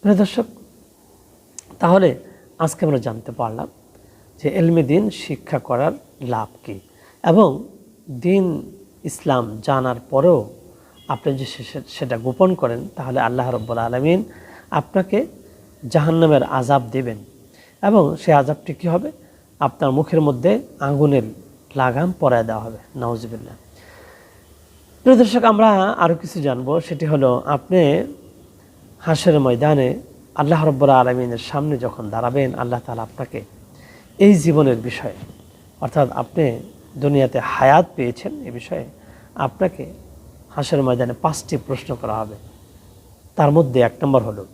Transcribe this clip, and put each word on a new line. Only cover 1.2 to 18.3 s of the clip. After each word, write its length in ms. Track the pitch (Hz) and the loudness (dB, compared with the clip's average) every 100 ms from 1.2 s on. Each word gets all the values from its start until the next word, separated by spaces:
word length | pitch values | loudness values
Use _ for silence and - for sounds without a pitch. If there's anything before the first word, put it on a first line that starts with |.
| _ _ _ - _ - | _ _ _ -20 _ -2
তাহলে 400 | 170 185 180 123 - - - _ | 2 4 4 0 -12 -20 -20 _
আজকে 280 | 165 - 165 | -4 -2 -2
আমরা 120 | 139 | 0
জানতে 340 | 117 113 113 | -2 -10 -12
পারলাম 360 | 117 117 113 147 _ _ _ - _ _ - | -8 -6 -6 -12 _ _ _ -20 _ _ -6
যে 60 | 147 | -4
এলমে 340 | 190 165 165 | 0 2 2
দিন 280 | 131 160 214 | 4 2 0
শিক্ষা 480 | - - 147 - 139 | -6 -10 -10 -6 -6
করার 340 | - 123 147 285 - _ | -2 -2 -2 -4 -16 _
লাভ 280 | 127 113 107 - | -6 -6 -6 -12
কী, 160 | - 101 _ _ _ _ | -18 -18 _ _ _ _
এবং 420 | - 170 190 139 240 - - _ - | 2 6 4 2 -10 -20 -20 _ -16
দিন 640 | 127 170 196 185 147 - - - _ | -6 0 0 0 -4 -10 -20 -20 _
ইসলাম 560 | - - 156 131 117 110 | -14 -8 -2 -2 -2 -8
জানার 360 | 110 135 127 120 - | -2 -2 -2 -6 -4
পরেও 400 | 131 170 156 104 - - - _ _ - | 2 4 2 0 -14 -20 -20 _ _ -10
আপনি 260 | 135 - | -6 -4
যদি 100 | 135 | -6
সে-, 360 | 135 - 117 147 - | -8 -12 -14 -14 -16
সেটা 300 | - 131 117 | -12 -8 -6
গোপন 360 | 120 123 185 | -6 2 2
করেন, 340 | 180 127 117 147 - | 2 -2 -4 -10 -12
তাহলে 240 | 127 131 | -6 -2
আল্লাহ 300 | 117 123 127 | -2 -2 -4
রাব্বুল 280 | 123 113 117 | -4 -6 -6
আলামিন 460 | 113 123 147 180 220 - - - - | -4 -2 0 0 -2 -14 -20 -20 -6
আপনাকে 560 | 156 - 196 185 202 320 - - - - - 131 | -6 -2 -4 -2 -2 -4 -10 -20 -20 -20 -16 -2
জাহান্নামের 540 | 160 151 165 165 143 | 0 2 4 4 4
আযাব 400 | - 131 123 139 120 | 2 -4 2 0 0
দেবেন, 240 | 123 123 107 - - - _ - _ | -6 -6 -10 -16 -20 -20 _ -20 _
এবং 340 | 196 214 151 156 | 2 4 2 0
সেই 180 | - | 2